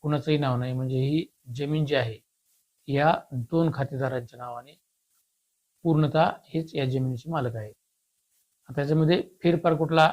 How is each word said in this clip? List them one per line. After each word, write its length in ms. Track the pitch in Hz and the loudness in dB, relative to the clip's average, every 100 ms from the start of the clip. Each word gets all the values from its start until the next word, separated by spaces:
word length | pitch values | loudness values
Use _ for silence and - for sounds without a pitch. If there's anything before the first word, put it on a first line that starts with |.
कुणाचंही 340 | 151 147 127 151 | -2 -4 0 0
नाव 200 | 139 123 | 2 -2
नाही, 160 | 127 | -2
म्हणजे 260 | 127 131 131 | -4 -4 -2
ही 260 | 135 156 - _ - 123 | 0 -2 -4 _ -16 -8
जमीन 300 | 143 151 147 | -4 -2 0
जी 100 | 143 | 0
आहे 240 | 117 107 _ _ _ _ _ _ - | -2 -6 _ _ _ _ _ _ -4
या 260 | 139 151 170 - 131 | 2 2 2 -2 -10
दोन 280 | 117 165 165 | -2 0 0
खातेदारांच्या 640 | 131 135 135 131 127 120 123 | 0 -6 -4 -4 -6 -8 -14
नावाने 360 | 123 120 131 160 _ _ _ _ _ _ _ _ _ _ 170 | -12 -12 -14 -20 _ _ _ _ _ _ _ _ _ _ 0
पूर्णतः 440 | 156 151 156 170 - _ | 2 2 2 2 0 _
हेच 280 | 165 160 151 | -8 -6 -4
या 100 | 135 | -4
जमिनीचे 420 | 131 131 123 156 | -2 -4 -6 -6
मालक 240 | 160 123 113 | -4 -4 -6
आहेत. 180 | 107 110 _ _ _ _ _ _ _ _ _ | -12 -16 _ _ _ _ _ _ _ _ _
आता 120 | 123 | -6
याच्यामध्ये 400 | 143 156 156 175 - _ | 0 2 4 2 0 _
फेरफार 300 | 170 170 170 156 | 2 2 2 2
कुठला 340 | 160 160 156 | 2 4 4